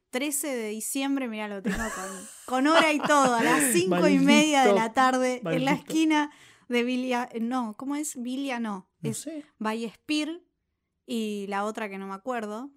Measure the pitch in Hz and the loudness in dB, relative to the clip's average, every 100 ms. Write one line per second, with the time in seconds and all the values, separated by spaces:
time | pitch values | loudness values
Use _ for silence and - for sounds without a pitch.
0 | _ 247 294 285 302 247 220 220 - 269 | _ -4 -2 -2 -4 -4 -6 -6 -6 -4
1 | 277 277 247 214 214 196 196 208 220 185 | -2 -2 -4 -6 -8 -6 -4 -4 -4 -6
2 | 190 190 202 - - 254 285 330 320 294 | -10 -12 -16 -18 -4 0 4 6 4 2
3 | 285 294 262 233 294 311 269 196 185 175 | 4 4 6 4 2 2 2 2 2 4
4 | 302 277 277 294 302 277 247 240 226 262 | 4 6 6 6 6 6 6 4 2 2
5 | 262 254 254 247 180 254 269 277 - 320 | 2 4 0 -2 -2 0 0 -2 -2 0
6 | 311 302 294 - - _ - 240 240 254 | 4 4 0 -6 -20 _ -4 -2 0 -2
7 | 254 240 247 233 226 254 226 - 269 285 | -2 -2 -4 -4 -4 -2 -4 -8 -6 -6
8 | 302 269 240 269 277 240 220 196 - _ | -6 -8 -8 -6 -4 -4 -4 -6 -10 _
9 | 156 220 285 311 - _ 214 226 226 - | -8 -6 -10 -12 -16 _ -6 -4 -8 -10
10 | - 302 302 349 - _ _ _ _ _ | -4 -2 -2 -8 -16 _ _ _ _ _
11 | - 233 214 208 196 196 208 220 214 196 | -8 -4 -4 -6 -6 -4 -4 -6 -8 -8
12 | 196 196 254 240 214 214 277 | -10 -10 -6 -6 -6 -10 -12